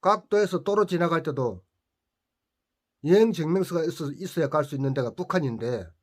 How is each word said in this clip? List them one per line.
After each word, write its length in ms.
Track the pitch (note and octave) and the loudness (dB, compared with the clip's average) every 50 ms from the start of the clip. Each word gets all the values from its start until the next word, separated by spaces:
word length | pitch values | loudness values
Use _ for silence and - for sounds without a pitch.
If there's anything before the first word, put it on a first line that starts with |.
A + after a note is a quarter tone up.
각도에서 600 | - F#3 G#3 G3+ - _ - G#3 G#3 F#3 F#3 F3 - | 4 2 2 2 0 _ 2 2 2 2 0 -4 -2
도로 240 | G3+ G3+ G#3+ G#3 | 0 2 2 2
지나갈 380 | F3+ F#3 E3+ F3 E3+ E3 E3 - | 2 2 0 2 2 0 0 -2
때도 400 | D#3+ C#3+ C3 C3 A#2+ G2+ F2+ _ _ _ _ _ _ _ _ _ _ _ _ _ _ _ _ _ _ _ _ _ _ _ _ _ _ _ _ - | -2 -4 -2 -2 -2 -4 -6 _ _ _ _ _ _ _ _ _ _ _ _ _ _ _ _ _ _ _ _ _ _ _ _ _ _ _ _ 2
여행 280 | D3 F3 G#3 A3+ A3+ G#3 | 4 6 6 6 6 4
증명서가 520 | - D#3+ D#3 F3 F#3+ F#3 - F3 F3 D#3+ | 0 0 0 0 0 0 0 -2 -2 -2
있어, 280 | D3+ - - D#3+ C#3 D3 | -2 -4 -4 -6 -8 -6
있어야 360 | - F#3 F3+ - E3+ D#3 C#3 | -8 -12 -8 -2 -2 -2 0
갈 160 | C#3+ D3+ D3 | 0 0 -2
수 120 | C#3 D3+ | -2 -2
있는 180 | C3+ C3+ C#3 C3+ | -2 -2 -2 0
데가 200 | C#3 B2+ A#2 - | 0 -2 -4 -4
북한인데 760 | - F3+ - - F#3 D#3 C3 A#2 A2+ A#2 A#2+ B2 A2 F#2 E2 _ _ | -6 -8 -2 -2 -2 0 -2 -4 -4 -4 -4 -4 -6 -8 -12 _ _